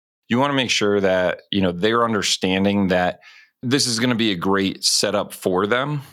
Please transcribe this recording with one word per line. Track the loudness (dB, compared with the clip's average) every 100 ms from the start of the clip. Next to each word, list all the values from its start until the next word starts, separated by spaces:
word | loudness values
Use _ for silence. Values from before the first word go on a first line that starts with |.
| _ _ -4
you | 0
wanna | 0 0
make | 0
sure | 0 2 2
that, | 2 2 0 -2 -4
you | 0
know, | 0
they're | 0 0 2
understanding | 2 0 -2 -2 0 2 2 2 2
that | 2 0 -4 -12 -20 -20 -10
this | -2 -2 0
is | -2
gonna | -2 0
be | 0
a | 0
great | 0 0 0 -2
setup | -2 0 0 -2 -4
for | -4 -2 0 0
them. | 0 -2 -6 -8